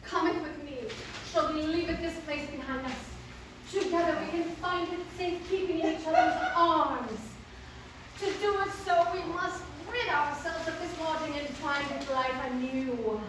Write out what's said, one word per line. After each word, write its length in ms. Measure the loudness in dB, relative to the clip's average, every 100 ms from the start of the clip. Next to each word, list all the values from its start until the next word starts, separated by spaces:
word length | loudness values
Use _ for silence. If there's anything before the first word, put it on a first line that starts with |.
Cometh 380 | -2 2 2 2
with 220 | -2 -8
me. 140 | -8 -6 -6 -8 -8 -10 0
Shall 220 | 2 4
we 80 | 2
leave 280 | 2 2 0
at 120 | -2
this 160 | -2 -4
place 300 | -4 -4 -4
behind 360 | -8 -4 -4
us? 80 | -4 -6 -8 -12 -14 -14 -16 -16 -4
Together 460 | 0 2 4 4 2
we 80 | 0
can 180 | 0 -2
find 320 | -2 0 0 0
it 60 | -4 -6 -4
safe 320 | -2 -2 0
keeping 300 | 0 2 2
in 160 | 2
each 120 | 2 4
other's 440 | 6 6 4 2
arms. 640 | 6 6 6 4 0 -4 -6 -8 -12 -16 -16 -16 -16 -16 -16 -16 -4
To 60 |
do 360 | -2 2 2 4
it 100 | 2 -2
so, 220 | 4 6 6
we 80 | 2 -2
must 280 | 0 0 -2 -8 -10 -6
rid 160 | -2 2
ourselves 580 | 2 2 0 -4 -2 -2
of 120 | -4
this 200 | -6 -2
lodging 380 | 0 0 0 -2
and 100 | -4 -4
find 280 | 0 0 0
its 180 | -4 0
life 240 | 0 2 0 -2
anew. 720 | -2 0 0 0 0 0 0